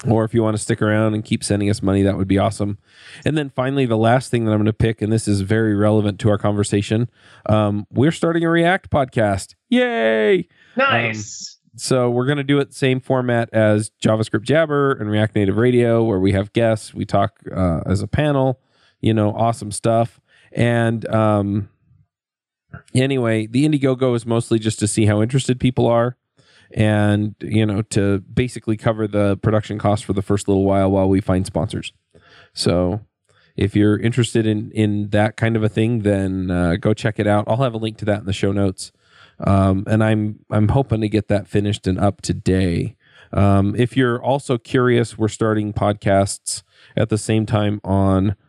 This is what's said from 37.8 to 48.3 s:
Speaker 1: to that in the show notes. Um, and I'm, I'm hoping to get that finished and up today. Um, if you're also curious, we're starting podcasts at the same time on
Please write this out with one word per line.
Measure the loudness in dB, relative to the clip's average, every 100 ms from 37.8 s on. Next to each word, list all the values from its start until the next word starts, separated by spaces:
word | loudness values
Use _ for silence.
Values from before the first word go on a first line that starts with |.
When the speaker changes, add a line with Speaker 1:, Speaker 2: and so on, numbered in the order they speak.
| -8 -6
Speaker 1:
to | -4
that | -2
in | -4
the |
show | -2 0
notes. | 0 -2 -2 -14 _ _ _ -20 -6
Um, | 0 2 4 0 0
and | 0
I'm, | 2 0 -2 -8 -4
I'm | 0 2
hoping | 2 0 -2
to | 0
get | -2 0
that | -4 -2
finished | -2 -2 -4 -4
and | 0
up | -2 -2
today. | -6 -4 0 0 0 -2 -4 -10 _ -20 -6
Um, | 0 4 4 2 0
if | -2 0
you're | 0 0
also | -2 -4 -2 -6
curious, | -2 0 2 2 0 -2
we're | -4
starting | -2 0 0 -2
podcasts | -2 -2 0 2 2 2 -4 -10 -12 _ _ -8 -4
at | -2
the | -2
same | 0 -2 0
time | 0 0 -2
on | -2 2 4 2 0